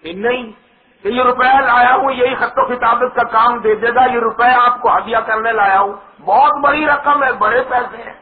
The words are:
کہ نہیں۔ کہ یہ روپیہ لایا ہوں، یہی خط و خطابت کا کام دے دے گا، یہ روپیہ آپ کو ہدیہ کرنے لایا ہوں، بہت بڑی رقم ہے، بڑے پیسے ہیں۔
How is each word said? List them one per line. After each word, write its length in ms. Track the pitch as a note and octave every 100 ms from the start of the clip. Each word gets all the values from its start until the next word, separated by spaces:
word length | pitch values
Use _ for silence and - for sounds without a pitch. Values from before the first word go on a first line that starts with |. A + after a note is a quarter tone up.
کہ 120 | D#3+
نہیں۔ 540 | F3+ A3 B3+ A#3 - _ _ _ _
کہ 40 | G3
یہ 160 | A#3+
روپیہ 380 | B3+ B3 B3+ C4+
لایا 340 | C4 A#3+ B3 B3+
ہوں، 160 | C4+
یہی 240 | B3+ B3 C4
خط 220 | A#3+ -
و 80 | -
خطابت 500 | B3 A#3 - E3+ -
کا 80 |
کام 360 | - A3+ A#3 A#3+
دے 160 | G#3+ G#3+
دے 120 | A3+ A#3+
گا، 100 | B3+
یہ 140 | A#3+
روپیہ 400 | A3+ A3 A#3+ B3
آپ 200 | A#3+ A#3
کو 160 | A3+ F#3
ہدیہ 200 | G3 A3+
کرنے 340 | A3+ A3 A3+
لایا 280 | A3+ G3 F#3+
ہوں، 140 | G3+ G3+ - _ D#3
بہت 260 | G#3 C#4+ D4
بڑی 220 | C#4+ D4 D4+
رقم 380 | D4 D4 C#4
ہے، 80 | C4+
بڑے 320 | A#3 G#3 A#3+ B3+
پیسے 280 | B3 A#3+ A3+
ہیں۔ 160 | - -